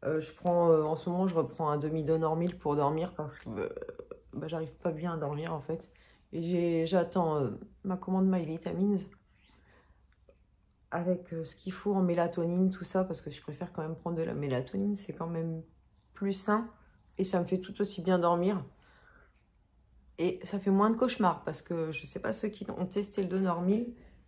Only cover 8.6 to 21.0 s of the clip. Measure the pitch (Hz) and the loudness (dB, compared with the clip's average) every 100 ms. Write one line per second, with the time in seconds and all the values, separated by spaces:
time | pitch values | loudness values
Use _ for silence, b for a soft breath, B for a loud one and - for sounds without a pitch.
8.6 | 180 170 196 202 - - _ b b b | -4 0 2 2 -2 -16 _ b b b
9.6 | b b b b b _ _ _ _ _ | b b b b b _ _ _ _ _
10.6 | _ _ _ 170 175 180 - 165 160 - | _ _ _ -4 0 0 -2 -8 -8 -10
11.6 | - 185 202 196 180 170 170 170 170 175 | -10 -4 0 2 4 4 2 0 0 4
12.6 | 190 185 170 185 185 175 - 147 - 147 | 2 2 -2 -2 0 -4 -10 -12 -12 -10
13.6 | 180 - 156 160 - 170 165 131 143 127 | -8 -6 -6 -6 -4 -4 -4 -4 -2 -2
14.6 | 135 196 202 202 - 151 165 165 165 160 | -2 -2 -2 -2 -6 -8 -6 -4 -4 -6
15.6 | 160 _ _ _ _ - 196 190 - 214 | -10 _ _ _ _ -6 -4 -2 2 0
16.6 | 226 B B B _ - 185 185 175 185 | 0 B B B _ -4 0 0 2 -2
17.6 | 185 - 202 - 170 185 170 175 180 202 | -2 -2 -2 -2 2 4 4 4 2 0
18.6 | 135 - b b b b b b _ _ | -4 -14 b b b b b b _ _
19.6 | _ _ _ - - - 175 - - 202 | _ _ _ -20 -20 -2 -2 -2 -6 -2
20.6 | 190 196 208 226 | 2 6 6 4